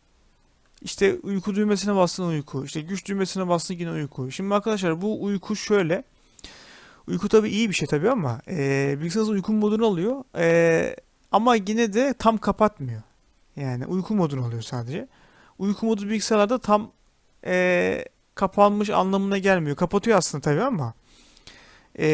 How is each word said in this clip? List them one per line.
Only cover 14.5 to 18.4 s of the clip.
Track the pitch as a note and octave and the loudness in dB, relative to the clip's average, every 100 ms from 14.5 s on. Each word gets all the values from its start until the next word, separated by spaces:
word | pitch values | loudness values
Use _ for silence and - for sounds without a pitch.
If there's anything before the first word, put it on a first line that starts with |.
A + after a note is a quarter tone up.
| A#2 | -6
sadece. | - B2 A#2 E3+ C4 _ _ _ _ - | -6 -8 -6 -8 -10 _ _ _ _ -6
Uyku | G3 G3+ A3 | -2 0 0
modu | G#3+ | -2
bilgisayarlarda | G3+ A3 - G#3+ G3+ B3+ | -2 -2 2 2 2 0
tam, | - G#3 A3 _ _ _ _ _ - | 2 0 0 _ _ _ _ _ -2
e, | F3+ F3+ F3+ F#3 - - _ _ | 0 2 2 2 -2 -6 _ _
kapanmış | - | -4